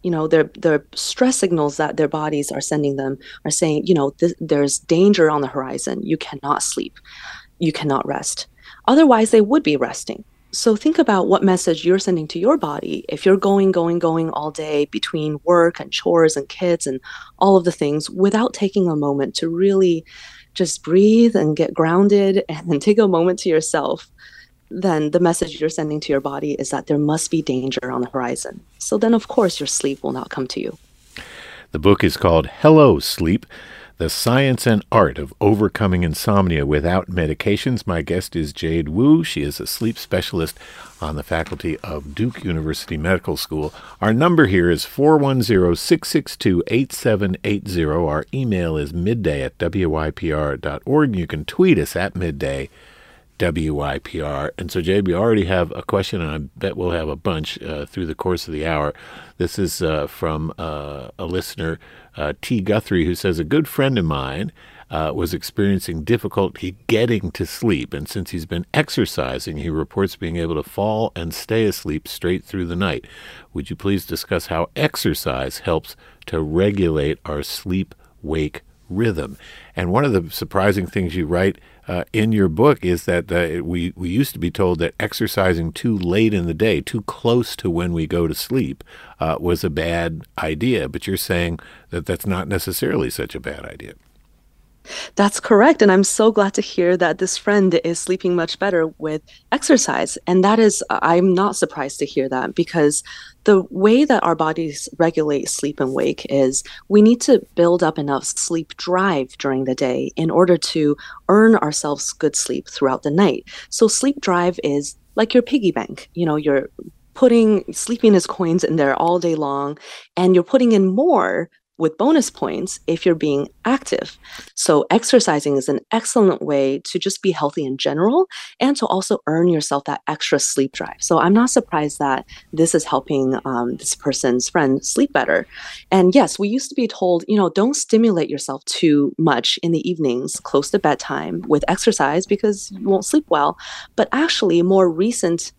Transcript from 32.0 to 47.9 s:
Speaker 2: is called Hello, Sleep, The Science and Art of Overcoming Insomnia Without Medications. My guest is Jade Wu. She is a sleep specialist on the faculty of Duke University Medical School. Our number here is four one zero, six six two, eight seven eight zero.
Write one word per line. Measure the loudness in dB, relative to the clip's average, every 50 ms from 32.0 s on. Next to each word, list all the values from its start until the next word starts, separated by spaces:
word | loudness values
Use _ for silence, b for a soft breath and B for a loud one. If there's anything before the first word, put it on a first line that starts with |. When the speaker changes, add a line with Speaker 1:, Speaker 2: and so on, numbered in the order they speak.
Speaker 2:
is | 4 0 2
called | 2 2 4 4 4 2 0
Hello, | -6 4 6 8 10 10 10 8 6 4
Sleep, | 0 -6 -4 -2 0 0 0 0 -2 B B B B B B B B B B _
The | -4 -4
Science | -4 -2 0 2 2 4 4 2 0 2 2
and | 2 2 2 0 _
Art | 2 2 2 2 0 -6
of | -10 -12 -6 _
Overcoming | 2 2 4 4 2 0 _ 0 0 2 2 2
Insomnia | 0 0 -2 -2 -2 0 2 2 2 2 2 0 0
Without | 0 0 0 2 2 0 0 -2 -2
Medications. | -4 -2 -2 -2 -2 _ 0 -2 -2 0 0 -2 -4 -2 -4
My | -4 -4 -4
guest | -2 -2 -4 -4 -4 -4 -4
is | -4 -4 -4
Jade | -6 -6 -4 -2 -2 -2 -2 -2
Wu. | 0 2 4 4 4 4
She | 2 -2 -4 -4
is | -4 -6 -6 -8
a | -10 -10
sleep | -8 -4 -4 -4 -4 -6
specialist | -8 _ -4 -4 -4 -2 -4 -4 -4 -4 -6 B B B B B B B B B
on | -8 -8 -6
the | -8
faculty | -6 -4 -4 -4 -4 -6 -8 -8 -6 -6 -6 -6 -8
of | -10 -10 -10 -10 -12 -6
Duke | -4 -4 -4 -4 -6
University | -6 -4 -4 -2 -4 -4 -6 -6 -8 -8 -8
Medical | -4 -2 0 -2 -2 -2 -6 -6
School. | -6 -6 -8 -6 -6 -6 -6 B B B B B B
Our | 0 0
number | 2 4 4 4 6 4 4
here | 4 4 4 4 4
is | 2 0 -2
four | -8 -2 2 4 4 6
one | 6 4 2 0 0
zero, | 2 2 4 4 4 4 2
six | 0 2 0 0 0 0 -2
six | -2 -2 -2 -4 -12
two, | _ 0 2 2 2 0
eight | 0 0 0 0 -2
seven | -6 -4 0 0 0 2 0 -2 -4 -4 -2
eight | -2 -2 -2 -4 -4
zero. | -2 -2 0 0